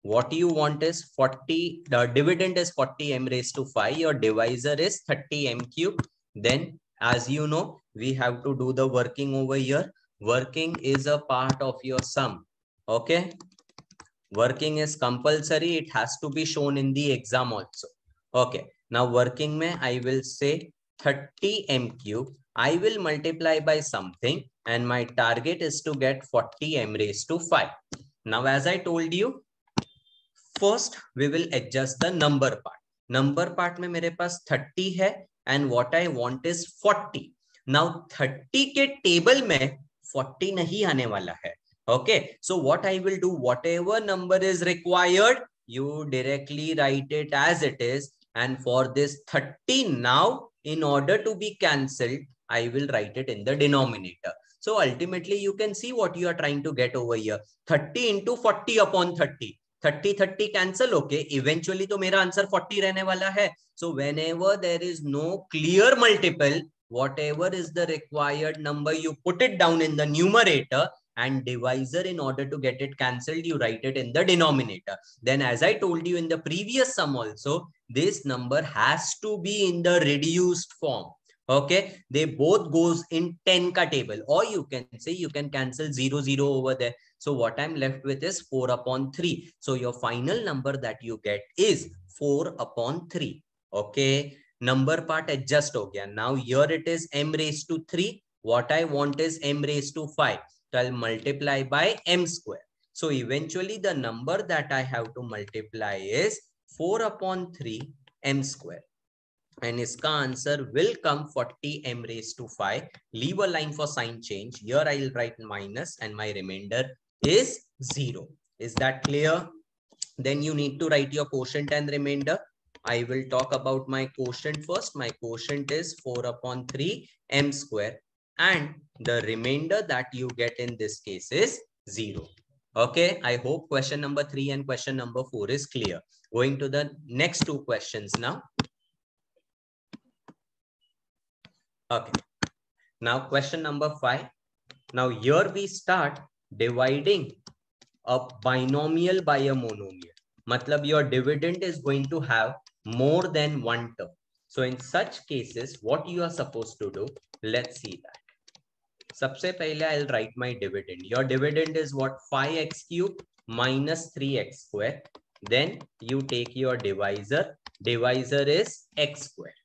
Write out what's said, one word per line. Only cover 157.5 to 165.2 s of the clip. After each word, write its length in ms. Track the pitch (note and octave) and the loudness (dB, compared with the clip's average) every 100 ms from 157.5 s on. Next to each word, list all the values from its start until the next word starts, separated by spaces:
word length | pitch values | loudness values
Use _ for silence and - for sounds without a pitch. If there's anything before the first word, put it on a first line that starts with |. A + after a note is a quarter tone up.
| A#2+ A#2 - | -2 -2 -12
see 200 | G#2 F2 | -14 -14
that. 140 | - - _ _ _ _ _ _ _ _ - - | -18 -20 _ _ _ _ _ _ _ _ -20 -6
Sabse 380 | C3+ C3+ F3+ F3+ | -6 -4 -6 -4
pehle 240 | D#3 D3+ | -6 -2
I'll 240 | D#3 D3 C#3 | 0 0 0
write 200 | A#2+ A2 B2 | -2 -2 -6
my 160 | B2 | -6
dividend. 480 | A2 G2 G2 G2 F2+ | -4 -6 -6 -8 -16
Your 220 | F#2 A#2+ | -4 0
dividend 520 | C3 C3 D3 D3+ D#3+ D#3+ | 2 2 2 2 0 -2
is 200 | D3 C#3 | -4 -2
what? 240 | C3+ C3+ _ | -4 -6 _
Five 260 | C3+ C#3+ D#3+ | -2 0 -2
x 280 | D#3 - | -4 -8
cube 360 | - E3+ G3 - - _ - | -8 -4 -4 -4 -20 _ -10
minus 640 | A2+ B2+ C3+ C#3+ E3 - | -2 0 0 -2 -4 -6
three 260 | C#3 C#3 C3 | -6 -2 -2
x 280 | F#2+ - - | -4 -12 -10
square. 360 | G#2 A2+ C#3+ - - | -4 -4 -6 -18 -20